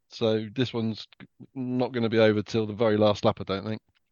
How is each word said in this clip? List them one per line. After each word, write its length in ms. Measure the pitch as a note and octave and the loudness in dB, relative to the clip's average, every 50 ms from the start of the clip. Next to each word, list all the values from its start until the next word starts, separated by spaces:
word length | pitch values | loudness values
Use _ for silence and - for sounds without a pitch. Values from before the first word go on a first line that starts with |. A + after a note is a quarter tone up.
| _ _ | _ _
So 360 | - - A#2 A2 A2 A2 A2 G#2+ A2 | -8 -2 -2 0 0 -2 -4 -6 -6
this 200 | C3 B2+ A#2+ - | -6 -4 -4 -4
one's 320 | A#2 A2 A2+ A2 - - - _ - - - _ - - - - | -4 -4 -4 -6 -8 -12 -18 _ -20 -20 -20 _ -20 -20 -16 -12
not 380 | C3+ B2+ B2 B2+ B2 B2+ A#2 | -10 -8 -6 -4 -2 -2 -2
gonna 160 | B2+ A#2+ A#2 A2 | -2 -2 -2 0
be 100 | A2 A2+ | 4 4
over 240 | A2 A2 G#2+ G#2+ | 6 6 4 2
till 240 | G2+ - - A2+ A2 | 0 -2 -2 -4 -4
the 60 | G#2 | -4
very 240 | G#2 G2 A#2+ A2 G#2+ | -2 0 0 2 4
last 280 | G#2+ G#2+ G#2 G#2 - - | 4 4 4 4 4 2
lap, 140 | A2 G2+ - | 0 0 0
I 40 | G2 | -4
don't 200 | - F#2+ G2 G2 | -6 -6 -4 -4
think. 160 | G#2+ A2 - - _ _ _ _ _ | -6 -8 -8 -10 _ _ _ _ _